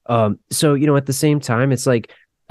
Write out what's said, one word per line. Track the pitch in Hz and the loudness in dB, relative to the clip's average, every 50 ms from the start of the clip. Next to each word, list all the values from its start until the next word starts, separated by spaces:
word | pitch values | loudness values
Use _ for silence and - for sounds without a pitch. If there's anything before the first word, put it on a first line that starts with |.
| _ - | _ -2
Um, | 120 113 110 104 101 - _ - | 0 0 2 0 -2 -4 _ -10
so, | - - - 151 143 | -6 -2 0 0 0
you | 139 147 151 | 2 2 2
know, | 143 | 2
at | 139 135 | 2 0
the | 139 135 | -2 -4
same | - - 151 147 147 | -2 0 0 0 0
time, | - - 120 113 127 139 | -2 -2 -2 0 0 0
it's | 135 120 - | 0 -2 0
like, | 139 123 117 101 - - _ _ _ _ _ _ - | 0 0 0 -2 -6 -16 _ _ _ _ _ _ -6